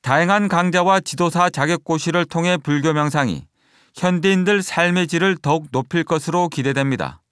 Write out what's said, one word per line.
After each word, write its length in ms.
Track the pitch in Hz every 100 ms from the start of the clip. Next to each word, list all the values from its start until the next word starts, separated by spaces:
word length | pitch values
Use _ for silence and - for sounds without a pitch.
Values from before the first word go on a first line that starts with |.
다양한 440 | 127 143 170 208 208
강좌와 520 | 175 180 180 180 190
지도사 500 | - 143 170 170 175
자격고시를 760 | 143 147 165 - 160 165 170 165
통해 320 | 170 170 180
불교 360 | 143 147 156
명상이 540 | 151 147 147 127 73 - _ _ _ _ -
현대인들 640 | 180 180 185 190 185 208
삶의 460 | 185 - 175 180 165
질을 300 | 170 190 185
더욱 340 | 143 160 151
높일 320 | 127 131 175
것으로 460 | 156 160 - 175 175
기대됩니다. 760 | 147 135 135 139 120 69 71 _